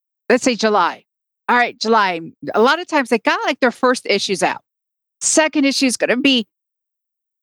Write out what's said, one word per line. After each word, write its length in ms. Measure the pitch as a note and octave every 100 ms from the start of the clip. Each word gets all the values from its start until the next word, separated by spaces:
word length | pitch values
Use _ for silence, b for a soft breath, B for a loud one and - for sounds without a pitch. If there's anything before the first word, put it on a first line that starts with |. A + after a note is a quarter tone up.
| _ _ -
let's 140 | B3
say 120 | - A3+
July. 480 | A3 G#3 E3+ A#2+ _ _ _ _ -
All 80 | B3
right, 200 | A#3 -
July. 440 | A3 A3+ G3 E3+ E3 - -
A 80 | -
lot 180 | A#3+ D#4+
of 80 | F4+
times 220 | D#4 B3
they 100 | A#3
got, 240 | - F4
like, 160 | G#4+ C#4+
their 120 | B3
first 340 | - B3+ B3+ -
issues 360 | G3+ - F3+
out. 180 | D3+ - - _ _ _ _ _
Second 440 | - - D#4 D#4 C#4
issue 220 | B3+ C4+
is 100 | -
gonna 180 | D3 A#3
be, 300 | C#4 B3+ G#3 _ _ _ _ _ _ _ _ _